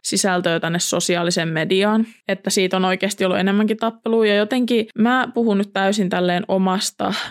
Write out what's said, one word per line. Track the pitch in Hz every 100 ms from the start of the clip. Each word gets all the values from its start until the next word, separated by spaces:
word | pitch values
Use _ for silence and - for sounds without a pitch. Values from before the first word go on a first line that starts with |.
sisältöä | - 208 196 180 180 165
tänne | 165 175
sosiaaliseen | - 175 180 175 170 175 165
mediaan, | 160 160 190 208 220 226 - -
että | 190 190
siitä | 196 185 190
on | 185
oikeasti | 185 196 - 185
ollut | 190
enemmänkin | 190 202 214 220
tappelua. | 226 226 226 226 214
Ja | 202
jotenkin | 208 254 240 233 220 -
mä | 233 254 254
puhun | 240 226 196
nyt | 202
täysin | 196 196 214 180
tälleen | 180 180 180 -
omasta | 190 190 190 - - 190 - -